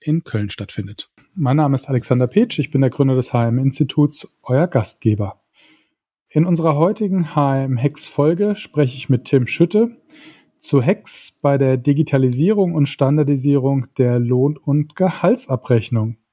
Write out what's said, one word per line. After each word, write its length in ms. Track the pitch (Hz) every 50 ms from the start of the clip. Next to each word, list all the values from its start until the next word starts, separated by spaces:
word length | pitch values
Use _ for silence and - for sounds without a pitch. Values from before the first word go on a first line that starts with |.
in 240 | - 151 160 165 -
Köln 240 | - - 107 104 98
stattfindet. 640 | - - 101 - - - 98 98 104 - - _ _ _ _ _ -
Mein 240 | 190 139 123 139 156
Name 160 | 151 139 135
ist 160 | 127 - -
Alexander 360 | 135 120 - - 139 127 123
Petsch, 320 | 120 - 208 240 226 - -
ich 120 | 131 -
bin 100 | - 135
der 80 | 135 123
Gründer 280 | - - 139 135 131
des 180 | 131 123 - -
H 80 | 120
R 60 | 117 117
M 100 | 117 127
Instituts, 680 | 135 135 131 - 147 127 - 151 147 147 - - - - _ _
euer 240 | - - 127 139 175
Gastgeber. 760 | 175 - 120 101 - - _ - 113 104 98 101 92 - _ _ _ _ _ _ _ _ _ _ _ _ _ _ _ _ _ _ _
In 160 | - 156 170
unserer 300 | 180 170 165 160 165 143
heutigen 580 | 143 165 190 214 - 214 185 190 185 165 151 -
H 220 | 147 143 139 135
R 80 | 135 135
M 120 | 135 127
Hacks 320 | 117 131 147 - - - -
Folge 480 | - - 143 156 175 170 208 208 208
spreche 400 | 208 - - - 151 143 123 127
ich 140 | 131 - -
mit 160 | 127 113 -
Tim 200 | - 143 135 120
Schütte 520 | - - - 175 175 - 208 233 233 233 _ _ _ _ - - - - _ _ _ _ _
zu 240 | - - 147 135
Hacks 520 | 117 156 - - - - - - - - _ _
bei 160 | - 143 139 135
der 180 | 135 131 135
Digitalisierung 1000 | 127 120 147 139 139 139 - 139 135 131 127 123 131 160 202 214 202 190 175 165
und 120 | 156 139
Standardisierung 1040 | - - - 139 135 147 156 143 139 143 131 127 143 143 139 127 139 139 135 120 - - -
der 200 | 123 123 123 123
Lohn- 360 | 120 120 127 123 135 147 151
und 400 | - - 147 139 151 147 - -
Gehaltsabrechnung. 1200 | - 185 175 - - - 180 254 - - - 131 123 - - 123 113 107 - 120 110 110 113 113 _ _ _